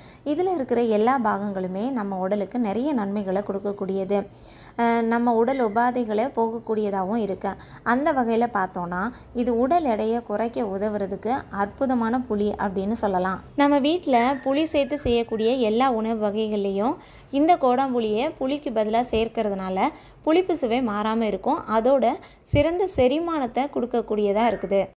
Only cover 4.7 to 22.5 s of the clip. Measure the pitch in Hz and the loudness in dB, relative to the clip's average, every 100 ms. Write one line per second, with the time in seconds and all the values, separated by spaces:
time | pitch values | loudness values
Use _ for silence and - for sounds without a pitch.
4.7 | - 233 233 226 233 240 226 233 269 226 | -2 2 2 2 2 2 4 2 2 0
5.7 | 214 240 247 226 208 262 240 226 226 226 | 2 2 0 -2 0 0 0 -2 -2 -4
6.7 | 214 208 196 185 233 202 185 196 185 - | -2 0 -2 -2 -2 -2 -4 -6 -8 -14
7.7 | - - 254 311 277 233 226 233 208 185 | -8 -2 0 2 2 2 2 2 0 -2
8.7 | 185 175 180 214 - - 240 240 233 262 | -4 -6 -4 -4 -8 -10 -4 0 0 2
9.7 | 349 294 214 220 233 233 208 233 240 220 | 2 2 0 0 -2 -2 -4 -2 -2 -4
10.7 | 190 214 208 196 190 208 247 - 196 202 | -2 -2 -2 -4 -4 -2 -4 -4 -4 -4
11.7 | - 269 254 226 254 247 214 208 - 202 | 0 0 2 0 -2 -2 0 0 0 -4
12.7 | 190 190 226 208 185 185 190 - - 285 | -2 -2 -2 0 0 0 -4 -6 0 4
13.7 | 285 269 349 330 247 240 277 269 277 311 | 4 2 0 2 4 4 0 0 0 2
14.7 | 302 277 294 262 233 226 220 220 262 220 | 2 0 -2 0 0 0 0 0 2 2
15.7 | 220 269 226 220 226 214 208 214 208 196 | 4 2 2 0 -2 -2 -2 -2 -2 -2
16.7 | 196 226 339 - - - 269 311 349 254 | 0 -2 -2 -10 -20 -6 0 4 4 4
17.7 | 247 269 240 220 214 294 311 262 285 285 | 2 2 0 0 0 -2 -2 -4 -2 -2
18.7 | 220 214 226 247 220 226 - 214 196 190 | -2 0 0 0 0 -2 -2 -2 -2 -4
19.7 | 190 185 - - - - 330 370 330 240 | 0 -2 -2 -16 -6 2 2 2 0 0
20.7 | 240 240 208 214 226 220 190 185 320 - | 0 0 0 0 0 0 0 0 -2 0
21.7 | 220 233 277 226 320 - - - | 2 4 4 4 0 -8 -20 -2